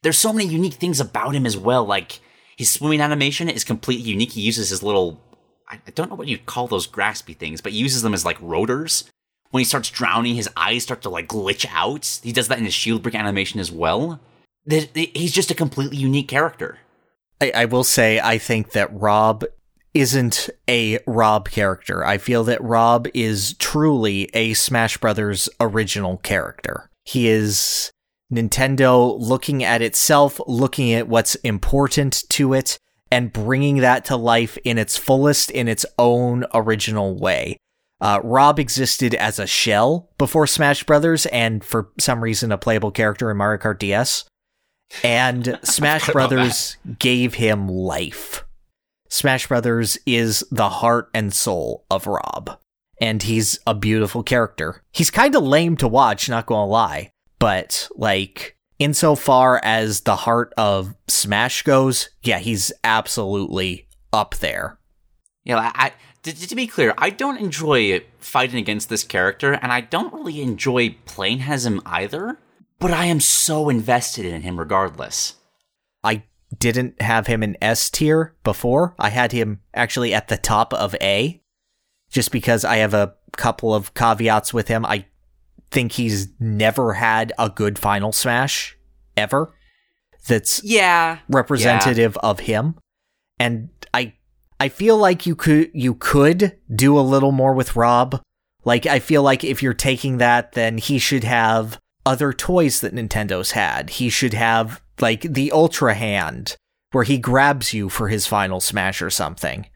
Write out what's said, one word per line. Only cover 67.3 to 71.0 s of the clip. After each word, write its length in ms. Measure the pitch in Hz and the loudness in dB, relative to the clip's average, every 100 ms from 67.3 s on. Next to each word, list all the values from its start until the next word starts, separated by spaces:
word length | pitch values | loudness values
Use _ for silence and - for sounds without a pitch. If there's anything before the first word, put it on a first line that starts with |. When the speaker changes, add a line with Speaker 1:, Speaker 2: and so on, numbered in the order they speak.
| 254 | -4
Speaker 1:
enjoy 640 | 202 147 156 135 104 92 - _ | -6 -4 0 2 2 0 -4 _
fighting 400 | - 135 127 123 | -4 -2 -2 -2
against 320 | 101 107 - | -4 -6 -4
this 140 | 110 | -6
character, 500 | - 98 92 - 139 | -4 0 0 0 -2
and 180 | 143 123 | -2 -2
I 100 | 123 | -4
don't 300 | 117 165 359 | -2 -4 -4
really 300 | 311 262 147 | -8 -10 -6
enjoy 560 | 131 101 139 127 117 - | -6 -4 -2 0 0 -4